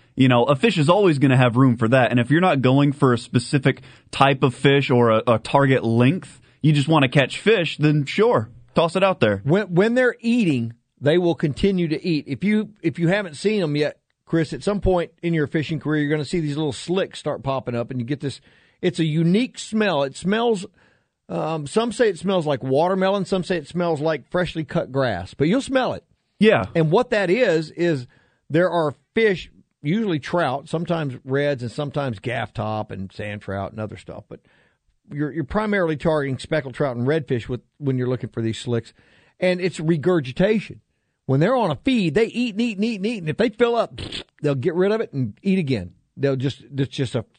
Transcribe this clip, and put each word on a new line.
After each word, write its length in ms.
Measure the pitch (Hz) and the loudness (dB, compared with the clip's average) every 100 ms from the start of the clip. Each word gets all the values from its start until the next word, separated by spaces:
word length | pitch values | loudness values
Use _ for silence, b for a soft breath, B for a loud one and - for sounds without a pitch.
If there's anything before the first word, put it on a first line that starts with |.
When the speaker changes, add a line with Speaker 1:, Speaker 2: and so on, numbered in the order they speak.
| b - | b 2
Speaker 1:
you 100 | 131 | 4
know, 180 | 120 | 4
a 120 | 120 139 | 4 2
fish 220 | 233 175 | 2 2
is 100 | 147 | 4
always 300 | 185 196 143 | 4 4 4
gonna 180 | 135 127 | 4 4
have 200 | 123 117 | 4 4
room 200 | 131 117 | 4 4
for 100 | 110 | 2
that. 220 | 131 120 | 4 4
And 80 | 120 | 2
if 120 | 117 | 2
you're 100 | 151 | 2
not 200 | 185 143 | 2 4
going 320 | 127 135 143 | 4 4 2
for 200 | 139 131 | 2 2
a 60 | 120 | 2
specific 640 | - 127 - 143 139 - b b b | 0 -4 0 0 0 -2 b b b
type 320 | - 139 139 | 2 2 4
of 120 | 139 | 0
fish 360 | - 143 139 135 | 2 4 4 4
or 200 | 123 117 | 4 4
a, 120 | 110 123 | 4 2
a 120 | 110 | 0
target 460 | - 143 139 127 | 2 2 4 2
length, 560 | 117 113 123 180 - - b b | 2 2 2 2 -6 -20 b b
you 120 | 147 | 2
just 160 | 147 139 | 2 4
wanna 200 | 160 131 | 4 4
catch 300 | 143 127 - | 2 0 0
fish, 380 | 202 214 160 - | 2 2 0 0
then 300 | 151 151 143 | 2 2 0
sure, 440 | - 226 175 107 - - | 0 2 2 0 -12 -4
toss 220 | - 165 190 | 0 0 2
it 80 | |
out 160 | 190 180 | 0 2
there. 220 | 110 101 | 2 2
Speaker 2:
When, 300 | 131 190 196 | 2 0 2
when 200 | 175 220 | 2 2
they're 220 | 240 254 - | 4 0 0
eating, 520 | 233 240 185 131 113 - _ _ | 0 2 2 0 -4 -10 _ _
they 180 | 135 175 | 0 2
will 160 | 175 | 2
continue 540 | 160 160 - 202 185 170 | 0 -2 0 0 0 -2
to 160 | 151 | -2
eat. 200 | 185 151 - | -2 -4 -4
If 160 | 139 | -4
you, 280 | 196 214 214 - | 0 0 -2 -6
if 160 | 165 165 | -6 -2
you 100 | 170 | 0
haven't 260 | 196 190 | 0 -4
seen 260 | 143 202 214 | -4 -2 0
them 160 | 160 147 | 0 0
yet, 240 | 147 - _ _ | -2 -4 _ _
Chris, 280 | - 165 156 | -4 -2 -2
at 100 | 135 | -2
some 180 | - 202 | -4 0
point 320 | - 180 165 _ | 0 0 -2 _
in 120 | 170 | -2
your 120 | 165 143 | 0 0
fishing 320 | 165 143 156 | -2 -4 -4
career, 240 | 147 151 | -2 -2
you're 80 | 147 | 0
gonna 140 | 151 | -2
see 160 | 135 175 | -2 -4
these 160 | 151 143 | -4 -4
little 160 | 156 | -6
slicks 460 | 117 - 190 170 - | -6 -4 -2 -4 -6
start 240 | 156 127 | -8 -6
popping 320 | 131 135 - | -4 -6 -4
up, 160 | 117 120 | -6 -6
and 100 | 131 | -6
you 60 | 120 | -6
get 140 | 143 | -6
this. 200 | 139 - b b b b | -6 -10 b b b b
It's 160 | 180 175 | -4 0
a 60 | |
unique 540 | 165 156 165 202 202 - | -2 2 2 2 0 -6
smell. 460 | - 214 208 151 | -6 -2 0 0
It 120 | 139 - | -2 -4
smells, 480 | 180 220 240 208 196 _ _ _ _ _ - | -2 0 0 -2 -4 _ _ _ _ _ -10
um, 380 | 170 156 160 143 | -6 -4 -4 -2
some 260 | 220 240 | 0 0
say 160 | 214 226 | 0 0
it 100 | 170 | 0
smells 280 | 180 190 151 | -2 -2 0
like 160 | 139 | -4
watermelon, 640 | 135 131 175 190 190 202 180 | 0 2 2 2 0 0 -2
some 180 | 190 | -2
say 140 | 165 180 | -2 -4
it 100 | 139 | -4
smells 320 | 170 175 151 | -4 -2 0
like 300 | 160 156 - | -2 -4 -4
freshly 340 | 180 180 160 | -4 -2 -4
cut 260 | 160 175 117 | -4 -4 -4
grass, 440 | 131 131 90 90 | -2 -2 -2 -6
but 140 | - 151 | -2 2
you'll 120 | 262 | 2
smell 320 | - 262 220 | 0 -2 -2
it. 100 | 101 _ _ _ - | -6 _ _ _ 2
Speaker 1:
Yeah. 260 | 214 160 95 | 4 4 0
Speaker 2:
And 160 | 170 156 | 0 2
what 200 | 196 247 | 2 0
that 180 | 214 185 | 0 0
is, 420 | 214 233 165 156 | 2 2 2 -2
is 340 | - 175 143 120 _ _ _ - | -2 0 0 -4 _ _ _ -4
there 220 | 147 180 | 0 2
are 240 | 175 151 131 _ | 2 -2 -4 _
fish, 360 | 226 220 180 - _ _ _ | 0 2 0 -6 _ _ _
usually 360 | 147 208 214 156 | -2 -2 0 -2
trout, 480 | - 175 147 135 165 | -2 -2 0 -2 -6
sometimes 440 | 160 175 165 143 123 131 | -6 -4 -4 -4 -8 -4
reds 360 | 135 143 135 | -2 0 -2
and 80 | 120 | -6
sometimes 500 | - 147 147 135 107 | -8 -6 -4 -6 -6
gaff 340 | 120 123 117 | -6 -6 -6
top 360 | - 107 107 104 | -6 -6 -6 -8
and 220 | 101 95 | -10 -12
sand 300 | - 104 104 | -12 -12 -10
trout 280 | - 98 98 | -8 -8 -8
and 80 | 110 | -8
other 180 | 107 - | -12 -12
stuff, 260 | - - - | -16 -18 -18
but 100 | - _ _ _ _ _ _ _ | -20 _ _ _ _ _ _ _
you're, 180 | 147 147 | -6 -6
you're 140 | 143 | -6
primarily 540 | 139 208 214 202 170 156 | -4 -4 -2 -2 0 -2
targeting 400 | 170 156 139 131 | -2 -2 -2 -6
speckled 340 | - 156 135 | -4 -4 -4
trout 240 | 117 143 120 | -4 -4 -2
and 100 | 123 | 0
redfish 420 | 160 135 123 - | 0 0 -4 -4
with, 120 | 123 _ _ | -10 _ _
when 220 | 139 131 | -4 -2
you're 100 | 123 | -2
looking 220 | 127 113 | -4 -6
for 100 | - | -4
these 180 | 113 110 | -4 -4
slicks. 360 | 123 117 - _ b b b b | -4 -4 -4 _ b b b b
And 220 | 185 180 | -2 0
it's 180 | 180 - | -4 -4
regurgitation. 1040 | 156 170 165 180 127 123 196 220 - - _ _ _ _ - | 0 0 2 0 0 0 2 2 -2 -16 _ _ _ _ -2
When 120 | 135 | 2
they're 160 | 175 | 4
on 160 | 262 196 | 2 0
a 60 | 135 | -2
feed, 380 | - 247 175 | 0 2 2
they 140 | 151 226 | 2 0
eat 260 | 214 247 | 0 -4
and 80 | 190 | -2
eat 140 | 240 190 | -4 -2
and 60 | 226 | -2
eat 100 | 214 | -2
and 100 | 208 | -4
eat, 120 | 233 | -4
and 100 | 156 | -6
if 80 | 143 | -2
they 140 | 233 | -2
fill 260 | - 240 233 | 0 0 0
up, 240 | 185 - - - - _ | -4 -6 -12 -12 -16 _
they'll 140 | 143 | -2
get 200 | 139 170 | 0 -2
rid 160 | 170 196 | 0 0
of 120 | 220 | 0
it 100 | - | -4
and 260 | 139 117 - | -4 -6 -4
eat 160 | 196 190 | 0 0
again. 340 | 143 117 90 _ _ - | 0 -2 -4 _ _ -4
They'll 200 | 135 135 | -2 0
just, 280 | 135 - - 139 | -4 -6 -12 -6
it's 180 | 135 | -6
just 200 | - 127 | -4 -4
a 100 | 120 - | -4 -8